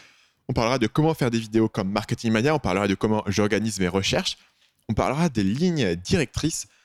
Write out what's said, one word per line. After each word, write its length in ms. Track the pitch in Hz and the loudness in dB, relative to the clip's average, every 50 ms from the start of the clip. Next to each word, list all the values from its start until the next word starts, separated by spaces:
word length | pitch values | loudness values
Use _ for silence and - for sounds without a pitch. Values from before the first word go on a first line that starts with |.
| - - _ _ _ _ _ _ _ | -20 -20 _ _ _ _ _ _ _
On 60 | - 127 | -6 -2
parlera 260 | 127 117 113 131 131 | 0 2 2 2 2
de 80 | 113 | 0
comment 280 | 107 - - 151 160 156 | 0 0 2 2 2 2
faire 160 | - 147 120 | 0 0 0
des 80 | 117 117 | 0 -2
vidéos 320 | 113 107 107 113 110 110 | -2 0 2 2 2 2
comme 200 | - - 101 95 | 0 -2 -4 -2
Marketing 400 | 101 104 104 - 120 - - 117 | -2 -2 -2 -2 -4 -4 0 0
Mania, 240 | 110 110 117 147 160 | 2 2 2 2 2
on 40 | 147 | 0
parlera 280 | - 101 90 98 104 | 0 0 0 2 2
de 80 | 101 95 | 2 0
comment 280 | - - 110 107 107 - | 0 0 0 0 0 0
j'organise 540 | 104 92 104 104 104 107 98 107 113 101 95 | 0 0 0 2 2 2 0 0 -2 -2 -2
mes 80 | 92 90 | -2 0
recherches, 480 | 85 98 95 - - 160 190 - - - _ _ _ _ _ _ _ _ _ - | 0 0 0 0 0 -2 -2 -4 -6 -10 _ _ _ _ _ _ _ _ _ -6
on 20 | 107 | -2
parlera 380 | - 107 92 127 151 175 170 | -2 0 0 0 0 0 0
des 120 | 120 107 98 | 0 0 0
lignes 520 | 95 107 139 175 185 165 156 123 92 85 | 0 0 0 0 0 0 0 0 0 0
directrices 720 | 90 90 - - 180 139 - - - - 160 - - - - _ _ _ | -2 -4 -6 -4 -4 -4 -4 -4 -4 -4 -4 -4 -6 -10 -12 _ _ _